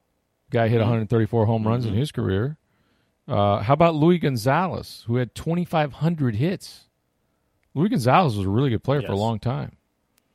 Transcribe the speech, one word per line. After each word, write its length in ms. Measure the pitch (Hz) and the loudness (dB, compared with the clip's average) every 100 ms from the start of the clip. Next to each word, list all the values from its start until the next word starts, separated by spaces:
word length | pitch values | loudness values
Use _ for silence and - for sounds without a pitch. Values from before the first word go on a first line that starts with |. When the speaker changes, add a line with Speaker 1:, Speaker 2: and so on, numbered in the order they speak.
| _ _ _ _ _ | _ _ _ _ _
Speaker 1:
guy 180 | 120 113 | 0 2
hit 80 | 117 | 2
Speaker 2:
Mm-hmm. 40 | |
Speaker 1:
a 40 | 110 | 2
hundred 180 | 117 110 | 0 0
thirty-four 360 | 117 110 117 107 | 0 2 2 2
home 200 | 113 110 | 2 0
runs 180 | 117 110 | 0 0
in 60 | |
Speaker 2:
Mm-hmm. 80 | 101 | -2
Speaker 1:
his 120 | 151 | -2
career. 460 | - 107 95 127 156 _ _ _ _ _ _ - | -4 -2 0 -2 -6 _ _ _ _ _ _ -4
Uh, 320 | 107 101 101 | 0 2 2
how 140 | 101 | 2
about 220 | 147 170 156 | 4 4 4
Luis 240 | 160 175 | 2 4
Gonzalez, 840 | 151 123 113 147 185 104 - - - | 0 -2 0 0 -2 -6 -10 -14 -4
who 80 | 120 | -4
had 180 | 123 - | -4 -6
twenty-five 580 | - 175 175 160 147 | -4 -4 -2 -2 -2
hundred 420 | 117 156 165 131 104 | -2 -4 0 -2 -2
hits? 500 | 160 202 - - _ _ _ _ _ _ _ _ _ | -4 -4 -12 -20 _ _ _ _ _ _ _ _ _
Luis 160 | - 202 | -2 0
Gonzalez 460 | 208 120 156 170 104 | 2 4 4 4 0
was 80 | 95 | 0
a 40 | |
really 200 | 104 143 | 0 0
good 140 | 123 | -2
player 180 | - 143 | -2 -2
for 60 | 104 | -2
a 80 | 98 | -2
Speaker 2:
Yes. 40 | |
Speaker 1:
long 200 | 110 110 | -2 -2
time. 380 | 120 143 101 - _ _ _ _ _ | -4 -6 -8 -14 _ _ _ _ _